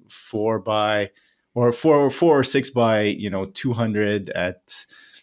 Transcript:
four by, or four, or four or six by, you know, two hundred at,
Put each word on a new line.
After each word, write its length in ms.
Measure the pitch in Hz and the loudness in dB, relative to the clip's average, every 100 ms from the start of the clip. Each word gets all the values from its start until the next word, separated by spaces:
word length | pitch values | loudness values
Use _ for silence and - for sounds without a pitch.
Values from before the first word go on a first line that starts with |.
| - | -20
four 540 | - - 110 110 110 | -20 -10 -4 -2 -2
by, 500 | 110 107 107 107 101 _ _ _ _ 120 | -2 0 0 0 -4 _ _ _ _ 0
or 160 | 120 | 0
four, 240 | 120 160 147 | 2 4 4
or 140 | 143 | 4
four 280 | 139 170 143 | 2 4 4
or 60 | |
six 260 | 127 139 135 | 2 0 -2
by, 320 | 123 113 110 | 0 2 2
you 280 | 104 - 104 | 0 -2 -4
know, 160 | 95 95 | -6 -6
two 260 | - 135 | -6 -4
hundred 580 | 113 113 104 104 104 92 | -2 -2 0 0 -2 -4
at, 560 | - 90 90 - - - - - - | -4 -4 -6 -14 -16 -16 -20 -20 -20